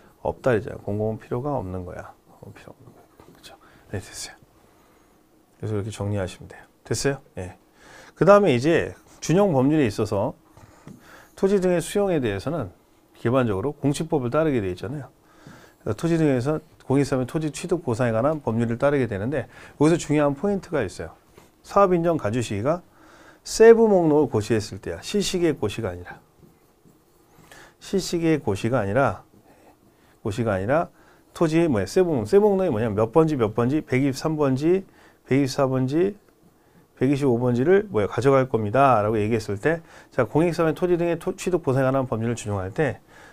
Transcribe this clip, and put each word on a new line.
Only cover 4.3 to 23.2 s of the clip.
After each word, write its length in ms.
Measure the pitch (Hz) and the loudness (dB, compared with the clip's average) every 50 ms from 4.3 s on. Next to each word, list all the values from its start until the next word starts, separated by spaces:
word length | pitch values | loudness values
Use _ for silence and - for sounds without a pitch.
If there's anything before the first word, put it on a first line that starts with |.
| - - _ _ _ _ _ _ _ _ _ _ _ _ _ _ _ _ _ _ _ _ _ _ _ | -18 -20 _ _ _ _ _ _ _ _ _ _ _ _ _ _ _ _ _ _ _ _ _ _ _
그래서 180 | _ - 107 110 | _ -8 -6 -6
이렇게 140 | 101 98 107 | -6 -6 -6
정리하시면 580 | 101 - 101 101 104 101 92 90 - - - | -8 -6 -6 -4 -4 -4 -4 -6 -8 -12 -20
돼요. 140 | 92 - - - _ _ _ - | -20 -20 -20 -20 _ _ _ -8
됐어요? 320 | - 123 - - 139 139 139 - _ _ | -6 -4 -2 -2 -2 -2 -4 -8 _ _
예. 200 | - 92 90 - - _ _ _ _ - - - - - - - | -14 -12 -12 -14 -18 _ _ _ _ -20 -20 -20 -20 -20 -10 -4
그 80 | - - | 2 6
다음에 320 | 175 202 202 208 175 127 | 6 6 8 6 4 2
이제 400 | 120 127 160 170 131 90 92 92 - - - - - | 2 2 2 2 2 0 -2 -6 -12 -20 -20 -20 -8
준용 320 | - - 151 196 208 196 | -2 0 2 2 4 4
법률에 340 | 147 131 127 143 156 156 139 | 2 2 2 2 2 2 2
있어서 480 | 107 - - 110 101 110 98 107 139 - - _ _ _ - - - - - - - - - - - - - - - _ | 0 0 -2 -4 -2 -2 -2 -2 -4 -6 -10 _ _ _ -20 -20 -20 -20 -20 -20 -20 -20 -20 -20 -20 -20 -20 -20 -20 _
토지 240 | - - 190 208 196 | -2 0 2 2 2
등의 220 | 180 185 180 170 | 2 2 0 0
수용에 400 | - - - 208 202 196 175 151 | -2 -2 -2 -2 0 0 0 0
대해서는 500 | 123 107 98 98 - 139 170 160 113 90 - _ _ _ _ _ _ _ _ | 0 -2 -2 -4 -4 -6 -6 -6 -6 -8 -12 _ _ _ _ _ _ _ _
기본적으로 600 | - - 117 123 135 123 113 98 92 107 147 147 | -6 -2 0 2 2 2 0 0 -2 -4 -6 -6
공시법을 560 | - - 139 143 - 165 156 170 143 123 120 | -4 -2 -2 -2 -2 -4 -4 -4 -2 -2 -2
따르게 320 | 131 151 160 156 135 117 | 0 0 0 0 0 0
돼 80 | 98 92 | -2 -4
있잖아요. 400 | 90 - - 95 143 151 117 - _ _ _ _ _ - - - - - - - _ _ | -6 -6 -8 -10 -10 -10 -12 -16 _ _ _ _ _ -20 -20 -20 -20 -20 -20 -20 _ _
그래서 160 | - - 107 | -8 -6 -6
토지 200 | - - 165 170 | -4 -2 -2 0
등에서 440 | 160 160 147 131 123 117 143 156 151 - - _ - - | 2 2 2 2 0 0 -2 -4 -6 -8 -14 _ -10 -4
공익사업의 420 | - 131 143 139 - 139 127 127 | 0 0 0 0 0 0 -2 -2
토지 240 | 123 - 160 156 151 | -2 -4 -4 -4 -6
취득 320 | 143 - - 175 185 160 - | -6 -8 -6 -4 -4 -4 -2
보상에 300 | 131 113 107 127 120 110 | -2 -2 0 0 0 0
관한 280 | 110 120 147 160 151 | 0 0 0 -2 -2
법률을 360 | - 120 110 117 117 113 117 | -4 -4 -2 0 -2 -2 -2
따르게 300 | 120 139 143 147 139 123 | 0 0 0 2 0 0
되는데, 400 | 107 107 95 104 127 156 135 110 - - - - - - - | -2 -4 -6 -6 -4 -4 -6 -6 -8 -14 -20 -20 -10 -2 2
여기서 160 | 143 160 170 | 2 2 2
중요한 360 | 156 - - 147 151 147 143 139 | 2 0 0 0 2 2 0 0
포인트가 480 | - - 202 202 185 - - 170 143 | -2 -2 -2 -2 -4 -4 -4 -4 -4
있어요. 300 | 110 87 - - 85 80 - - _ _ _ - - _ _ _ | -4 -4 -6 -10 -14 -14 -14 -20 _ _ _ -20 -20 _ _ _
사업 320 | - - - 202 202 185 180 | -10 -2 2 4 4 4 4
인정 220 | 170 165 175 165 | 2 0 0 -2
가주 260 | 139 - 101 110 127 | -2 -2 -2 -2 -2
시기가 400 | 110 - 110 98 110 143 165 185 - _ _ _ - - - - | -4 -4 -4 -4 -2 -2 -2 -4 -6 _ _ _ -20 -20 -20 -20